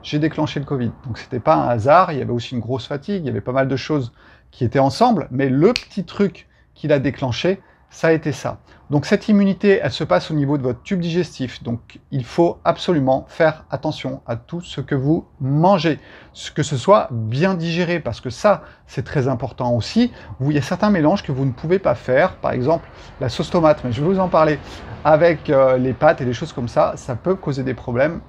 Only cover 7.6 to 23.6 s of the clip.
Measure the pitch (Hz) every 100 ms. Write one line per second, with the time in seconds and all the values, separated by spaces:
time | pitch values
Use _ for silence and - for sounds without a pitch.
7.6 | _ _ _ - 160 160 160 135 127 113
8.6 | _ - _ 147 143 202 - 202 196 185
9.6 | 202 190 - - 156 175 - 156 139 147
10.6 | 127 127 - 196 170 165 165 - 127 -
11.6 | - 117 - - _ 139 117 - 170 -
12.6 | 175 165 - 170 135 131 - - 160 156
13.6 | - - 156 151 135 131 - 120 - 170
14.6 | 175 - 135 143 135 170 - - 131 147
15.6 | 175 196 160 147 - - - - - -
16.6 | 151 131 147 208 - 117 110 123 190 185
17.6 | 165 165 170 170 139 - 131 - 214 196
18.6 | - - _ - 110 147 127 123 127 -
19.6 | 123 120 - 220 240 - - - 135 147
20.6 | - 180 208 196 151 196 - 131 135 120
21.6 | 156 190 185 117 - 131 180 - 131 127
22.6 | 123 165 - - - - 131 - 165 180